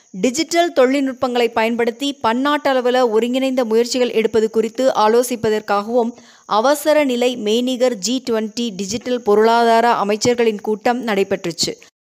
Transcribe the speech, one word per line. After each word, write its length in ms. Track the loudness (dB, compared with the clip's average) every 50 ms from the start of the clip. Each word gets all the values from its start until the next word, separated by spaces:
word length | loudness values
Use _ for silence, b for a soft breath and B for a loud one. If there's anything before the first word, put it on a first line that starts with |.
| B B
டிஜிட்டல் 600 | -6 -2 -2 -2 0 -2 -4 0 0 0 0 2 2
தொழில்நுட்பங்களை 760 | 2 2 4 2 0 -2 -2 -4 -4 -4 -2 0 0 0
பயன்படுத்தி 720 | 0 0 0 0 0 0 -2 -2 -2 -4 -4 -6 -6 -4 -2 -2
பன்னாட்டளவுல 880 | -2 0 0 0 0 0 0 0 0 0 2 0 0 2 2 2 2
ஒருங்கிணைந்த 560 | 2 0 0 0 0 -2 -2 0 0 -2 0
முயற்சிகள் 460 | 0 0 0 0 0 0 0 -2 0
எடுப்பது 380 | 0 0 0 0 0 0 0 0
குறித்து 400 | 0 -2 -2 -2 -2 0 0 2
ஆலோசிப்பதற்காகவும் 1200 | 2 2 2 4 4 2 2 0 -4 -4 -2 -2 -2 -2 -2 -2 -2 -2 -2 0 0 0 0 -2 -6 B B B B B B
அவசர 580 | -2 0 2 2 2 0 2 2 2 2 2 2
நிலை 340 | 0 0 0 0 -2 -2
மெய்நிகர் 560 | -2 -2 0 0 0 0 -2 0 0 0 0 0
ஜி 300 | -2 -4 -4 -4 -4 -2 -2
ட்வென்டி 400 | -2 -2 -4 -4 -6 -6 -6 -6 -6
டிஜிட்டல் 460 | -8 -8 -8 -8 -8 -4 -4 -6 -2
பொருளாதார 680 | 0 2 4 4 4 4 4 4 4 4 4 4 4 2
அமைச்சர்களின் 680 | 2 0 0 -2 -2 0 0 0 0 2 0 0 0 -2
கூட்டம் 460 | -4 -4 -4 -2 -2 -2 -2 0 -2
நடைபெற்றுச்சு. 680 | 0 0 0 0 0 -2 -4 -4 -6 -6 -4 -6 -6 -6 B B B _ _ _